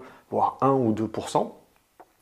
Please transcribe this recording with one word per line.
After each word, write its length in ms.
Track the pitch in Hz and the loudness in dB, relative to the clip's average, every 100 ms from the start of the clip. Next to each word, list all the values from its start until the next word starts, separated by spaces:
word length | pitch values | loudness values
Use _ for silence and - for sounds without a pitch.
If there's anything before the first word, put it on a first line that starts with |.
| - - - | -10 -20 -6
voire 280 | 107 101 - | 0 0 2
un 100 | 135 | 2
ou 220 | 135 117 | 4 2
deux 140 | 107 110 | 0 -2
pour 200 | - - | -4 -2
cent, 300 | - 214 - _ _ _ _ - _ | -2 -2 -10 _ _ _ _ -20 _